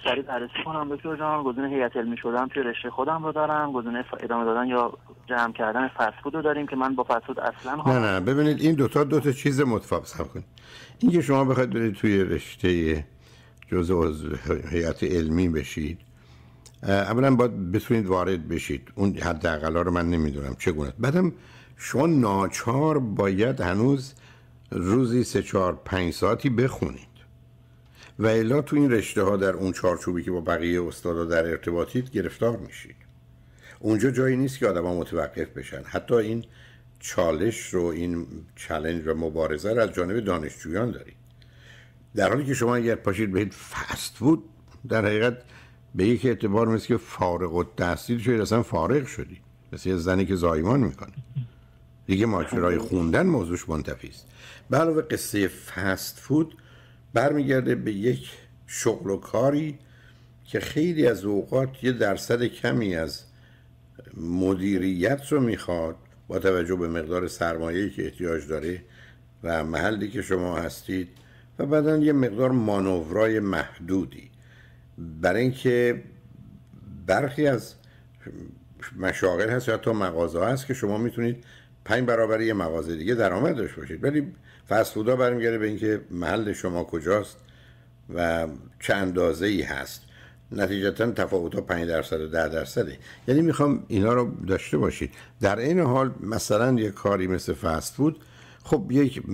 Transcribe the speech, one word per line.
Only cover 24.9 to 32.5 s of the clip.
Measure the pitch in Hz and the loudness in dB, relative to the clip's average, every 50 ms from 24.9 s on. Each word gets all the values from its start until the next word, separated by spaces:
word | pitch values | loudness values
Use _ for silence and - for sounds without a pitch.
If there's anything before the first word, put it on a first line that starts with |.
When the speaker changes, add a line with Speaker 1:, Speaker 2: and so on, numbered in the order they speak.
| 110 131 131 113 120 127 107 | 4 4 4 4 2 2 2
Speaker 2:
سه، | - - 101 | 2 0 -2
چهار، | 95 - - 98 92 87 78 - - | -2 0 0 2 2 2 0 -4 -4
پنج | - 95 92 90 82 - | -2 0 0 0 0 0
ساعتی | - 92 101 117 117 - 139 | 2 2 2 2 2 2 2
بخونید | 117 107 131 127 - - 92 71 65 64 - - - - - - - - - - - - - - - - - - - - - - - - | 2 2 2 0 0 -2 -4 -4 -4 -8 -16 -20 -20 -20 -20 -20 -20 -20 -20 -20 -20 -20 -20 -20 -20 -20 -20 -20 -20 -20 -20 -16 -4 0
و | 104 | 2
الا | 110 110 113 113 113 135 151 | 4 4 4 4 4 2 2
تو | 143 - 156 | 2 2 4
این | 147 143 135 | 4 6 6
رشته | 117 104 95 - - 107 95 | 6 4 2 0 0 2 4
ها | 98 104 | 4 4
در | 98 98 95 90 | 4 2 2 2
اون | 85 98 92 | 2 -2 -2
چارچوبی | 90 - - 92 87 - - 90 87 87 - | -2 0 0 0 0 0 -2 -2 -2 -2 -2
که | 92 | -2
با | 90 87 | -4 -2
بقیهٔ | 80 87 85 80 85 87 87 87 87 | 0 0 0 0 0 0 0 0 0
استادا | 80 - - - 87 82 85 85 | -4 -6 -6 -4 -2 -2 -2 0
در | 82 85 82 82 85 | 2 2 2 2 0
ارتباطید | 80 - - 85 85 87 80 - - 127 127 127 | -2 -4 -4 -2 -2 -2 -2 -2 -4 -6 -6 -2
گرفتار | - 101 87 80 - - 113 117 | -4 -4 -4 -4 -2 -2 0 0